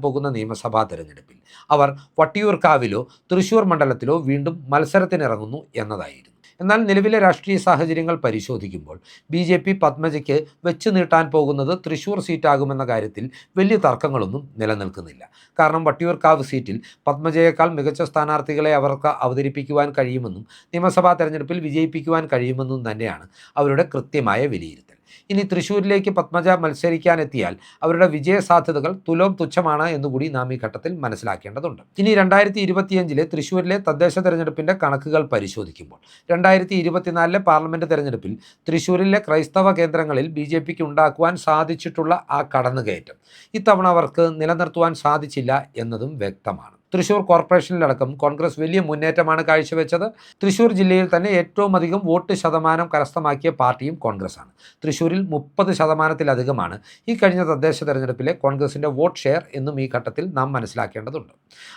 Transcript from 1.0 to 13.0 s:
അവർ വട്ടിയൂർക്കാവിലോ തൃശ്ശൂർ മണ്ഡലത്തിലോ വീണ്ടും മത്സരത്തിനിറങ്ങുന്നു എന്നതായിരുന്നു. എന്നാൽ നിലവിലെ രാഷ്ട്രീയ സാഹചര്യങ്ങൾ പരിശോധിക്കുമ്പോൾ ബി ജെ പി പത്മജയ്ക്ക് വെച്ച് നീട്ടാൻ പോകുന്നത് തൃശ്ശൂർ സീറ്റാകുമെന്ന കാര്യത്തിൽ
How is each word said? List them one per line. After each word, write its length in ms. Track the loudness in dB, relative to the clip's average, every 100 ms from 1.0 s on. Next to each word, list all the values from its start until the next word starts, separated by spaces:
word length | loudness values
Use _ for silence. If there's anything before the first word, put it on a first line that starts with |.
| -14 -20 _ _ _ -20 0
അവർ 220 | 2 2 0 -8 0
വട്ടിയൂർക്കാവിലോ 840 | 0 2 0 2 4 4 2 -2 -6 _ _
തൃശ്ശൂർ 340 | 0 2 2 2
മണ്ഡലത്തിലോ 520 | 2 2 0 0 -2
വീണ്ടും 380 | 0 -2 -2 -6 -2
മത്സരത്തിനിറങ്ങുന്നു 920 | 0 2 2 2 0 -2 -4 -6 -12 -10 -8
എന്നതായിരുന്നു. 560 | -8 -8 -10 -16 _ _ _ _
എന്നാൽ 200 | 0 2
നിലവിലെ 360 | 4 2 2 4
രാഷ്ട്രീയ 380 | 4 4 0 0
സാഹചര്യങ്ങൾ 580 | 2 2 2 -2 -2 -2
പരിശോധിക്കുമ്പോൾ 840 | -2 -4 -6 -8 -8 -12 -14 -20 -20 -20 _
ബി 120 | -4
ജെ 140 | 2 0
പി 140 | 0
പത്മജയ്ക്ക് 640 | 0 0 0 -4 -4 -2 -2 -2 _ -6
വെച്ച് 240 | -4 0
നീട്ടാൻ 360 | 0 2 2 2
പോകുന്നത് 420 | 2 2 0 -2 -4
തൃശ്ശൂർ 420 | -4 -8 -4 -6
സീറ്റാകുമെന്ന 640 | -4 -2 2 2 0 -4
കാര്യത്തിൽ 420 | -2 -4